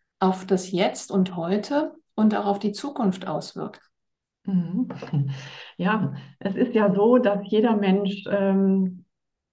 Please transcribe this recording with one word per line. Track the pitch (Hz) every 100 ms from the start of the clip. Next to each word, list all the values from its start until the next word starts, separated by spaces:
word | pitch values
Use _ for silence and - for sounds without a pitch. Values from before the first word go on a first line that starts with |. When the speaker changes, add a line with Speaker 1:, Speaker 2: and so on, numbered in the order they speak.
| _ -
Speaker 1:
auf | 190 190 -
das | 190 -
Jetzt | 175 214 - -
und | 196 185 170
Heute | 165 208 - 285 311 - _ -
und | 214 202
auch | 202
auf | 202
die | 214
Zukunft | - 285 - 202 185 -
auswirkt? | 156 - - - - _ _ _ _ _ _ -
Speaker 2:
Mhm. | 185 165 202 254
<laughs> | 143 156 147 135 139 - - - -
Ja, | 180 214 139 - - -
es | 196 185
ist | - 220
ja | 202
so, | 185 220 247
dass | 202 202 -
jeder | 214 233 214
Mensch, | 196 196 190 - -
ähm, | 202 196 196 196 190 185 180 - _ _ _ _